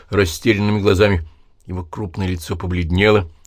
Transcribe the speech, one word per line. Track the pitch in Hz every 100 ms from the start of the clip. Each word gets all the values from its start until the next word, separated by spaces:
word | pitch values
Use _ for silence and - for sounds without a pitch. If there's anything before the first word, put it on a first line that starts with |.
| -
растерянными | 101 92 - 117 104 104 104
глазами. | 101 92 104 92 80 _ _ _ -
Его | 92
крупное | 85 - 104 104 95
лицо | 90 - 90
побледнело | 92 90 82 90 104 107 85 -